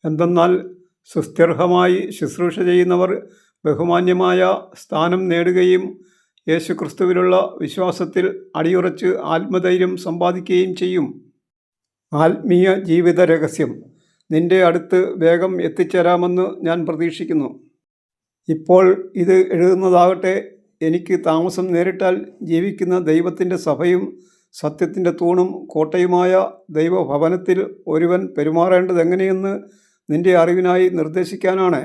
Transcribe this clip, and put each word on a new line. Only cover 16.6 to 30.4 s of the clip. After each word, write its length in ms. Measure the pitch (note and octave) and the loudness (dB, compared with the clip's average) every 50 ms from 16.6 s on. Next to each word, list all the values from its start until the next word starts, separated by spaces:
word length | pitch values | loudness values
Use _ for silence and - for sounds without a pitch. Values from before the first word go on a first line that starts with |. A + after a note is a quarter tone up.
ഞാൻ 180 | D#3 E3 E3 F3 D#3+ | -4 -2 -2 -2 -2
പ്രതീക്ഷിക്കുന്നു. 640 | D3+ E3 D#3 E3+ E3+ D#3+ - F3+ D#3 E3 D#3 C#3 - - - _ _ _ _ _ _ _ _ _ _ _ _ _ _ _ _ _ - | -4 -4 -4 -4 -4 -4 -6 -6 -2 -2 -2 -2 -4 -8 -14 _ _ _ _ _ _ _ _ _ _ _ _ _ _ _ _ _ -6
ഇപ്പോൾ 360 | D#3+ D#3+ D#3 - F3+ F#3 F#3+ F#3 F#3+ G3 - - - | -6 -6 2 4 4 6 6 6 2 2 -2 -10 -4
ഇത് 220 | F#3+ E3+ F3+ F#3 F#3 F#3 F#3 | -4 0 2 4 4 4 2
എഴുതുന്നതാകട്ടെ, 840 | - E3+ F3 F3+ F#3+ F3+ F#3+ F#3 F3+ F3 F3 F3+ F#3+ E3 F3 F#3 F#3 G3 - - - _ _ _ _ _ | 2 2 2 2 2 2 2 2 4 4 4 4 2 0 -2 -2 -2 -2 -6 -10 -20 _ _ _ _ _
എനിക്ക് 340 | D#3+ D#3+ D#3+ F3+ E3+ E3 F#3 E3+ | -4 -2 -2 -2 -2 -2 -4 -2
താമസം 460 | - E3+ D#3+ D#3+ E3+ F#3 F#3 F#3 F#3 F#3 | 0 0 0 0 -2 -2 -4 -4 -4 -2
നേരിട്ടാൽ 460 | F3 E3+ F3 F#3+ F#3 F#3+ F#3+ F#3 F3+ G3+ - - - _ | 0 0 0 -2 -2 -2 -2 -2 -2 -2 -6 -12 -16 _
ജീവിക്കുന്ന 520 | - D#3 E3 E3 F3+ G3+ G3 - F#3+ F3 F3+ F#3 | -6 -4 -2 -2 -2 -4 -4 -4 -4 -2 -2 -2
ദൈവത്തിൻ്റെ 540 | F3 D#3 D#3 E3 F3 F3+ E3+ - F#3+ F3+ F#3 F3+ | 0 0 0 0 0 -2 -4 -4 -4 -4 -4 -4
സഭയും 440 | F3+ D#3+ D3 - E3 F3 F3+ F3+ G3 - - - _ _ _ _ _ _ _ | -2 -4 -2 0 0 0 0 0 -2 -6 -12 -16 _ _ _ _ _ _ _
സത്യത്തിൻ്റെ 580 | - - D3+ D3+ - F#3 D#3 - F#3 F3+ F3 | -8 -8 -8 -4 -4 -4 -4 -2 -2 -2 -2
തൂണും 380 | E3 - F3+ E3+ F3+ F#3 F#3 F#3 - - - | -2 0 0 0 2 2 0 0 -2 -10 -14
കോട്ടയുമായ 680 | - - D#3 D#3 D#3 D#3+ F#3 F3+ F3+ F3+ F3+ F3+ F3+ F#3 F#3+ F#3+ - - - _ - | -8 -4 -2 -2 0 0 0 0 2 2 2 2 4 2 2 0 0 -6 -16 _ -6
ദൈവഭവനത്തിൽ 880 | D#3 D3+ D#3+ E3+ F3+ F#3 E3 C3 C#3 C#3+ D#3 D#3+ F3+ F3+ F#3 F#3+ F3+ F#3 F#3+ - - - _ | -2 -2 0 0 0 -2 -2 -2 0 0 0 0 0 -2 0 0 0 0 0 -6 -8 -14 _
ഒരുവൻ 360 | D#3+ D#3 D#3 E3 E3+ F3+ F3+ F#3+ F3+ | -4 -2 0 2 2 0 0 -2 -4
പെരുമാറേണ്ടതെങ്ങനെയെന്ന് 1200 | - - C#3+ D#3 D#3+ E3+ E3+ F#3+ F#3 F3+ F#3 F#3 F3+ F3 E3 E3+ F3+ F#3 F#3+ F#3+ F#3+ F#3+ F#3+ G3 G3 G3+ G3+ - _ _ _ _ _ _ _ - | -4 -4 -2 0 2 2 2 4 4 2 2 2 0 0 2 2 2 0 0 0 0 -2 -2 -4 -6 -8 -10 -16 _ _ _ _ _ _ _ -4
നിന്റെ 240 | D3+ D#3 F3 F#3 F3+ | -4 0 2 4 4
അറിവിനായി 500 | E3+ | 4